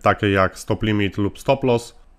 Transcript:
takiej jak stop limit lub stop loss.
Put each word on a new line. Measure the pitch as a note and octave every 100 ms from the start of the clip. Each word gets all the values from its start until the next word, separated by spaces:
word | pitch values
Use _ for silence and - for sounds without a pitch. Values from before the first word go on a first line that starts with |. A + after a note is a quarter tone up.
takiej | G#2 F#2+ G#2
jak | G2 F#2+ -
stop | - G#2+
limit | A2 G#2 G2+ F2+
lub | G2+ -
stop | - C#3
loss. | C3 A#2+ - - -